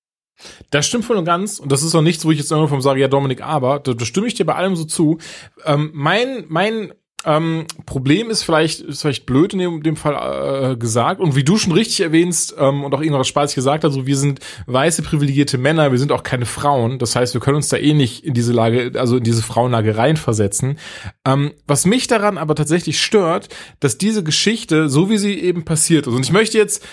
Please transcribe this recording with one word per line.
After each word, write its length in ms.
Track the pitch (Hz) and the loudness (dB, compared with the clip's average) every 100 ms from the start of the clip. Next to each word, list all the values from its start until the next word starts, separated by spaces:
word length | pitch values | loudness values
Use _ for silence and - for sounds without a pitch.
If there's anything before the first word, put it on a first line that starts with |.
| _ _ _ _ - - - | _ _ _ _ -20 -20 -4
Das 160 | 143 - | -2 0
stimmt 180 | 240 - | -2 0
voll 120 | 208 | 0
und 80 | 165 | 0
ganz. 340 | 175 208 - | -2 -2 -6
Und 120 | 139 | -2
das 120 | 135 | -2
ist 100 | 160 | 2
auch 80 | 165 | 2
nichts, 240 | 160 170 160 | 2 2 0
wo 60 | |
ich 80 | 147 | 0
jetzt 120 | - | 0
irgendwann 300 | 156 151 139 | 0 2 2
sage, 180 | 135 135 | 2 2
„Ja, 80 | 135 | 2
Dominik, 340 | 139 139 127 | 2 0 -4
aber“, 380 | 139 151 127 143 | -4 0 0 0
da, 140 | 135 | -2
da 120 | 117 113 | -4 -4
stimme 220 | 190 233 | -2 -2
ich 80 | - | -2
dir 100 | 160 | -2
bei 100 | 151 | 0
allem 200 | 190 170 | -2 -2
so 100 | 156 | -4
zu. 320 | - 151 160 - - - - - | 0 0 0 -6 -20 -20 -8 -2
Ähm, 260 | 147 151 | -2 -2
mein, 520 | 156 151 202 262 247 156 | -2 0 2 0 -4 -4
mein 460 | 160 214 220 175 - _ - 165 | -2 0 -2 -8 -14 _ -8 -2
ähm, 400 | 151 165 160 160 - - | 0 0 -4 -6 -14 -8
Problem 420 | 135 131 180 233 | -2 2 2 0
ist 140 | 214 | -4
vielleicht, 360 | - 160 160 - | 0 2 0 -2
ist 220 | - 139 | -10 -6
vielleicht 240 | 151 - - | -4 -4 0
blöd 260 | 135 190 | 2 2
in 80 | 190 | 0
dem, 220 | 180 160 | -4 -2
dem 120 | 156 151 | -4 -2
Fall, 800 | 151 139 65 135 139 135 131 | -2 -2 -4 -4 -4 -2 -2
äh, 40 | 117 | -2
gesagt. 420 | 117 117 135 190 | -2 0 0 0
Und 160 | 175 135 | 0 2
wie 80 | |
du 140 | 139 208 | 2 2
schon 160 | 185 | 2
richtig 260 | 165 226 - | 0 0 -2
erwähnst, 560 | 165 160 175 165 - - | 2 2 2 0 -4 0
ähm, 240 | 139 143 | 0 0
und 100 | 139 | -2
auch 80 | 139 | -2
Ingrid 240 | 156 139 127 | 0 0 0
Spalz 300 | 143 147 139 | 0 -2 0
gesagt 280 | 131 156 | 0 0
hat, 80 | 160 | 0
so, 140 | 135 131 | -2 -2
wir 100 | 139 | 0
sind 240 | 143 131 - - 113 | 0 -4 -10 -14 -2
weiße, 340 | 127 160 - | 0 2 0
privilegierte 560 | - 151 143 139 143 131 | -2 0 2 2 0 0
Männer, 340 | 139 160 143 | 2 2 4
wir 60 | 123 | 2
sind 140 | 147 | 2
auch 100 | 127 | -2
keine 240 | - 127 117 | -2 -4 -4
Frauen. 540 | - 143 139 117 131 | -2 0 2 0 -2
Das 160 | 117 123 | -2 0
heißt, 180 | 123 | 0
wir 80 | 117 | 0
können 140 | 139 147 | 0 0
uns 120 | - | 0
da 80 | 113 | 2
eh 180 | 143 151 | 4 4
nicht 280 | 117 - | 2 -2
in 120 | 160 120 | -4 0
diese 180 | 117 | 2
Lage, 380 | 117 113 123 123 123 | 2 4 2 0 -2
also 180 | 127 123 | 0 2
in 60 | |
diese 180 | 117 113 | 2 0
Frauenlage 560 | 110 117 123 117 107 107 | 0 0 2 2 2 2
reinversetzen. 800 | 135 156 127 107 101 - 131 147 - - 98 - 131 | 2 2 0 0 0 -2 -4 -6 -12 -16 -16 -4 0
Ähm, 280 | 139 143 - - | 0 -2 -6 -2
was 220 | 139 180 | 0 2
mich 180 | 254 - | 0 2
daran 320 | 226 208 175 | 0 0 -2
aber 160 | 156 | -2
tatsächlich 480 | 151 147 175 160 - | -2 0 0 0 -4
stört, 480 | - 214 165 196 - - - _ | 0 2 2 -2 -6 -16 -20 _
dass 180 | 139 - | -2 0
diese 260 | 202 214 | 0 0
Geschichte, 640 | 156 - 202 226 - 156 156 | 0 0 0 -2 0 2 4
so 220 | 139 190 | 2 4
wie 80 | 214 | 2
sie 220 | 202 196 | 0 0
eben 260 | 180 175 160 | -2 -2 -2
passiert 400 | 156 - 156 127 | 0 4 2 2
ist, 80 | |
und 100 | 123 | -2
ich 80 | 127 | 2
möchte 280 | 190 220 220 | 2 4 2
jetzt 260 | 208 - - | 0 -2 -10